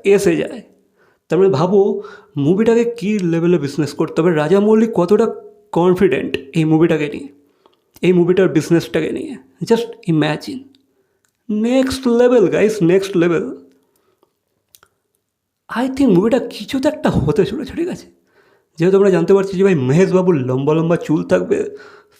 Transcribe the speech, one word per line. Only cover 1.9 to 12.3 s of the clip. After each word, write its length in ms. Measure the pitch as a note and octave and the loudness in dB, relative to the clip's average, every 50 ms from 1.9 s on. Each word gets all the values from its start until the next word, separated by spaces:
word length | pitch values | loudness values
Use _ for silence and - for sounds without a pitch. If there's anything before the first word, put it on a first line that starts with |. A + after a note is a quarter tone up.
| A3+ - - - - - - _ - | -2 -4 -8 -12 -20 -20 -20 _ -6
মুভিটাকে 480 | C#3+ C#3 D3 F#3+ G3 A3+ A#3 A3+ A#3+ A#3 | -2 0 0 2 2 2 2 2 2 0
কী 340 | A#3 A#3 - F3 G3+ G#3+ G#3 | -2 -4 -6 -4 -4 -2 -2
লেভেলে 400 | F3+ E3 E3 E3 E3 F3 F3+ D#3 | -2 -2 -2 0 2 2 0 0
বিজনেস 360 | C#3+ C#3 - - D3 C3+ - | 0 -4 -4 -4 -4 -4 -2
করতে 280 | - E3 D3+ - E3+ | -4 -6 -4 -2 0
হবে, 120 | D#3+ F3+ E3 | 0 2 2
রাজামৌলি 520 | D3+ D3 D#3 F#3+ G3+ G#3 G#3+ A3 A3 A#3 A3+ - | 0 0 2 2 2 4 4 4 4 2 2 0
কতটা 320 | F3+ F3 F3 G#3 G#3+ A3+ A3 - - - - - _ _ - | -2 0 2 2 2 2 0 -2 -8 -16 -20 -20 _ _ -4
কনফিডেন্ট 640 | - E3 F3 F#3 F3 F3+ G3+ F3+ - - C3+ - - - - - - | -2 0 2 2 2 4 2 2 2 0 -4 -6 -8 -8 -10 -6 -2
এই 100 | D#3+ D#3 | -2 0
মুভিটাকে 440 | D#3 D#3 D#3 E3+ E3 E3 D3+ D3 C#3+ | 2 2 2 4 2 2 0 -2 -6
নিয়ে, 200 | C#3+ C3+ - - - _ _ _ _ _ _ _ _ _ _ _ _ - | -8 -10 -14 -16 -20 _ _ _ _ _ _ _ _ _ _ _ _ -2
এই 100 | D3+ F3 | 0 2
মুভিটার 360 | F#3 F3 F3 E3 F3+ G3+ F#3 D#3+ | 4 4 4 2 2 2 2 2
বিজনেসটাকে 600 | C#3+ D#3 D3 - E3+ E3 D#3+ - - E3 D#3 - | 2 0 0 2 0 0 0 -2 -4 -4 -4 -4
নিয়ে, 260 | - - - - - - - _ _ - F3 | -6 -8 -10 -10 -14 -16 -18 _ _ -12 -2
just 500 | - A3+ A3+ A#3 - - - - F3+ D#3+ | 0 0 0 0 -8 -12 -12 -4 -2 0
imagine। 440 | D3+ D3+ D#3 D3+ D3+ - G#3 F#3+ F2 - - _ _ _ _ _ _ _ _ _ _ _ _ _ _ _ - | 0 0 -2 -4 -6 -8 -12 -14 -14 -16 -20 _ _ _ _ _ _ _ _ _ _ _ _ _ _ _ -8
নেক্সট 580 | G#3+ G#3+ A3 A#3+ B3+ C4+ C4 C4 - - - A#3+ | -4 -4 -2 0 0 0 0 -2 -4 -4 -2 0
লেভেল 400 | A#3 A#3 B3 B3 | 2 2 4 4